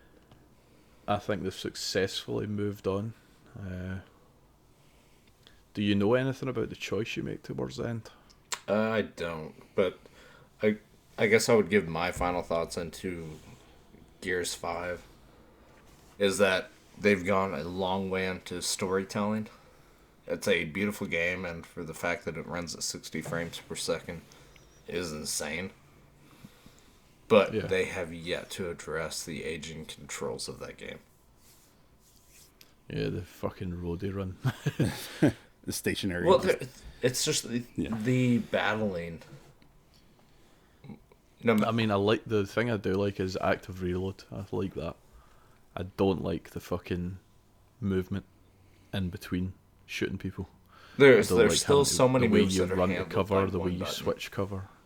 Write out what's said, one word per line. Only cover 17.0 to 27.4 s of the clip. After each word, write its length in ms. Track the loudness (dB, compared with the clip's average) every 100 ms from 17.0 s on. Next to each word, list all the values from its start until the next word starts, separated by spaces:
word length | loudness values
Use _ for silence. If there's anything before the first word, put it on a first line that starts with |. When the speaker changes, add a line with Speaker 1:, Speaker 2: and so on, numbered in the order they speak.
| 4 4
Speaker 2:
gone 300 | 4 2 2
a 80 | -2
long 480 | -6 -2 -2 0 -2
way 160 | -2 -2
into 340 | -4 -8 -6
storytelling. 880 | -4 -4 0 0 -2 -2 -2 -2 -6 -12 -20 -20 -20 -20 -20 _ -6
It's 220 | -4 2
a 160 | 2
beautiful 420 | 0 -2 -2 -2 -2
game, 380 | 0 0 -2
and 200 | -6 -8
for 200 | -12 -12
the 100 | -10
fact 300 | -4 -4 -2
that 120 | -4 -8
it 100 | -8
runs 260 | -8 -6
at 80 | -6
sixty 380 | -8 -8 -10 -8
frames 380 | -6 -6 -6 -10 -12
per 80 | -8
second 460 | -4 -4 -6 -14 -14 -20 -20 -20 -20 -20 -8
is 240 | -6 -6
insane. 580 | -6 -6 -6 -6 -6 -8 -12 -20 -20 -20 _ -20 -20 -20 -20 -20 -20 -20 -20 _ _ 6
But 240 | 6